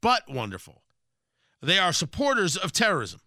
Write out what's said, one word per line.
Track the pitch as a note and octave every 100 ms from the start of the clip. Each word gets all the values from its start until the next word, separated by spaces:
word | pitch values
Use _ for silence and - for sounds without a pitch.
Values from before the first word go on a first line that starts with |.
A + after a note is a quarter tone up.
but | A3+ B3 -
wonderful. | C3+ A2 F#2+ - - _ _ _ _ _ _ _ _
They | C3+ F#3
are | F#3
supporters | D#3 D3+ - C#4+ C4 F#3 D#3
of | F#3+
terrorism. | - A3+ E3+ A2+ -